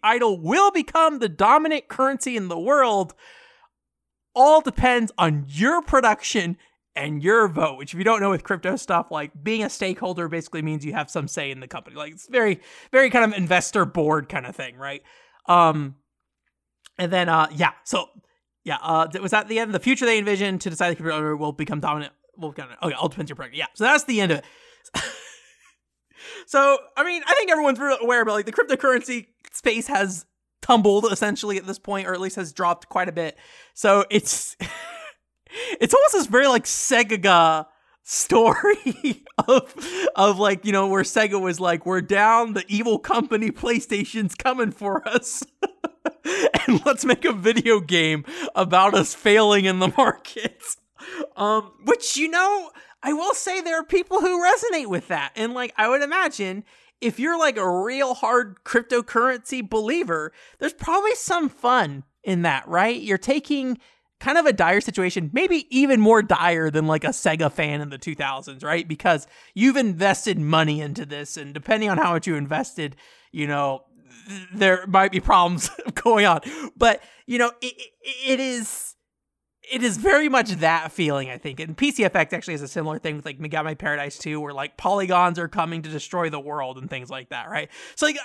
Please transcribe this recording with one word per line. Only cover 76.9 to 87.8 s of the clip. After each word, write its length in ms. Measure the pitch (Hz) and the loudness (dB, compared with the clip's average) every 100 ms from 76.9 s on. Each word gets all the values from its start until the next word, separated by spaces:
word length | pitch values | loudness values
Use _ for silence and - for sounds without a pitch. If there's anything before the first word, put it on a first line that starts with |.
| 196 - _ - | 2 -2 _ -4
you 120 | 240 | 0
know, 120 | 240 240 | 0 -2
it, 100 | 254 233 | -12 -12
it, 140 | 247 _ - 254 262 | -18 _ -14 -6 -2
it 140 | 262 | -2
is, 540 | 262 247 214 - - - _ _ _ _ _ _ - | -2 -6 -8 -10 -12 -16 _ _ _ _ _ _ -10
it 120 | 254 | -4
is 140 | 240 214 | -2 0
very 300 | 359 294 302 | 2 4 4
much 220 | 269 233 | 2 0
that 400 | 165 160 165 156 | 0 2 0 -2
feeling, 400 | - 156 139 131 | -4 -2 -2 -6
I 80 | 123 | -10
think. 220 | 151 131 | -12 -12
And 160 | 160 156 | -12 -2
P 160 | 285 | -2
C 120 | - | 2
F 120 | 196 185 | 0 2
X 180 | 160 | 0
actually 200 | 175 - | -4 -8
has 80 | 151 | -10
a 60 | 139 | -8
similar 300 | 175 156 156 | -6 -6 -6
thing 160 | 160 | -8
with, 100 | 151 | -8
like, 140 | 147 135 | -10 -12
Megami 400 | 151 156 156 156 | -8 -6 -6 -6
Paradise 400 | 156 147 143 - | -6 -4 -6 -10
two, 220 | - 151 | -8 -8
where, 120 | 147 | -8
like, 240 | 139 147 - | -10 -10 -6
polygons 640 | 185 202 190 180 175 170 | -2 0 2 4 2 0
are 100 | 165 | -4
coming 320 | 202 165 165 | -4 -4 -6
to 60 | 156 | -8
destroy 400 | 151 - 180 165 | -10 -8 -4 -4
the 120 | 147 | -6
world 360 | 143 147 131 131 | -8 -8 -8 -10
and 140 | 127 | -12
things 180 | 135 127 | -12 -12
like 200 | 131 123 | -14 -12
that, 200 | 120 117 | -12 -8
right? 220 | 170 151 - | -8 -8 -12